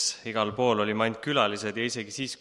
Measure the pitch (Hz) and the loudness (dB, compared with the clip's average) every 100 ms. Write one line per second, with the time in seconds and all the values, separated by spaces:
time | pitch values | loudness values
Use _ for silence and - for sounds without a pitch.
0 | - - 117 110 104 104 123 110 104 107 | -2 -4 -4 0 0 2 4 4 2 2
1 | 113 113 147 143 107 104 107 104 120 117 | 0 0 0 2 2 2 -4 -2 -4 -4
2 | 104 120 131 - | -8 -8 -8 -8